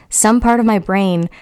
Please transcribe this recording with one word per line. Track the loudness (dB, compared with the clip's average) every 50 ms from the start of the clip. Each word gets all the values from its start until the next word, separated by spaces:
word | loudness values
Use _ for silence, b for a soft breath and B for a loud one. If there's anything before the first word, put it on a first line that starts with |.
| B B
some | -4 0 2 2 2 2
part | 2 2 0 2
of | 2
my | 0 0 -2
brain | -2 -2 -2 -2 0 0 0 -2 -4 -6 B B